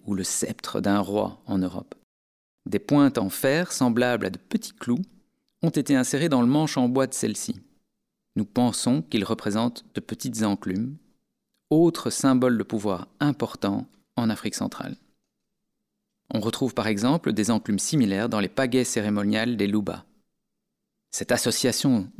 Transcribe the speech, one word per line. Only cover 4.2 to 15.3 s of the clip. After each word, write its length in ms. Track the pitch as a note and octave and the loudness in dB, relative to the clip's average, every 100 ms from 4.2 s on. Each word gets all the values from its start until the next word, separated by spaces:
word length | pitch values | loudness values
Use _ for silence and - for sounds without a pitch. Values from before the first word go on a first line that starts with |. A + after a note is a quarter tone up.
| F#2+ | -2
à 20 | |
de 80 | F#2+ | -6
petits 360 | - A#2 - | -6 -6 -6
clous, 280 | - B2 B2 F#3+ _ _ _ _ _ | -8 -2 -2 -4 _ _ _ _ _
ont 80 | E3 | -2
été 260 | D#3 C3+ C3+ | 0 2 2
insérées 340 | B2 C#3 E3 | 2 0 2
dans 120 | C3 | 4
le 60 | A#2+ | 4
manche 300 | D3 D#3 C#3 | 4 2 2
en 100 | B2 | 2
bois 200 | B2+ C3 | 2 0
de 60 | |
celle-ci. 460 | - A2+ G#2 - G2+ - _ _ _ _ _ _ - | -2 -4 -4 -8 -10 -14 _ _ _ _ _ _ -6
Nous 100 | G2+ | -2
pensons 560 | B2 B2 - A#2+ C#3+ | 2 2 0 0 0
qu'ils 240 | - A#2 G2 | 0 -2 -2
représentent 600 | A2 G#2 G#2 A#2+ A#2+ - | -2 -2 -2 -2 -4 -10
de 60 | - | -12
petites 440 | - A2 C3 A2 | -10 -8 -8 -2
enclumes, 520 | G#2+ G2 G2 F#2+ B2 D3 _ _ _ _ _ _ _ | -2 -2 -4 -4 -4 -8 _ _ _ _ _ _ _
autres 400 | D#3 E3+ D#3+ B2 | 4 4 2 -4
symboles 480 | - C3+ B2+ B2+ A2+ | 0 2 4 4 2
de 60 | |
pouvoir 440 | G2 A2+ G#2 F2+ - _ | 0 -2 -2 -4 -8 _
important 680 | D3 - - - G2 G2+ - _ _ - | -2 0 -4 -4 -2 -2 -6 _ _ -2
en 140 | A2+ | -2
Afrique 260 | G#2 G#2 - | -2 -4 -6
centrale. 420 | G#2 - - - _ _ _ | -6 -8 -12 -12 _ _ _